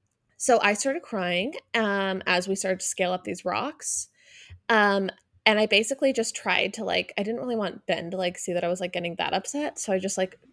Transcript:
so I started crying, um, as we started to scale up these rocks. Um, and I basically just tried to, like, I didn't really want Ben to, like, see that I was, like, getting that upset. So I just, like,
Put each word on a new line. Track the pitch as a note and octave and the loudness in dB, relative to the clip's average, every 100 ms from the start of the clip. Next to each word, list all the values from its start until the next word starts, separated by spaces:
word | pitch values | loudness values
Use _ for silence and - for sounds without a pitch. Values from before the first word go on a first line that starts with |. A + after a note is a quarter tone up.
| _ _ _ - | _ _ _ -2
so | - A#3 | 4 6
I | G3+ | 4
started | G#3 C4+ D#4 | 2 0 -4
crying, | - G#3+ F3+ F3 A3+ F4+ - | -4 -4 0 0 0 -6 -4
um, | A#3+ G#3+ G3+ G3 F#3+ - | 0 2 2 0 0 0
as | F3+ F#3+ | 0 2
we | F#3+ | -2
started | F#3+ F#3+ | -2 -2
to | - | -2
scale | - F3+ | -2 0
up | F#3 G#3 | -2 -4
these | F3+ F3+ | -6 -2
rocks. | G#3 C#4 D#4 - - - _ - - - - - | -2 -2 -6 -6 -6 -8 _ -20 -20 -20 -8 2
Um, | A3 G#3 G3 F#3+ - _ _ - | 4 4 2 0 -6 _ _ 2
and | G#3+ | 4
I | G#3+ | 4
basically | G3+ A3+ C4+ C4+ | 4 2 2 2
just | B3+ A3+ - | 2 -2 -4
tried | G3+ F3+ - G3+ | 0 0 0 -2
to, | F#3 | -2
like, | F3+ F3+ - | -2 -2 -4
I | |
didn't | G3+ A#3+ | -4 -4
really | B3+ A3+ | -4 -2
want | G3 - - | -4 -4 -4
Ben | E3+ E3+ | -4 -4
to, | F#3 | -4
like, | F3+ F3+ | -4 -4
see | - | -4
that | F3 | -2
I | F3 | 0
was, | F3+ | -2
like, | F#3 | -4
getting | F3+ F3 E3+ | -4 -4 -2
that | D#3+ | -2
upset. | G3 - C#4+ D4 - | -2 -2 -4 -6 -6
So | - | -2
I | F#3+ | 0
just, | F#3+ - | 0 -2
like, | F#3 - _ | -4 -6 _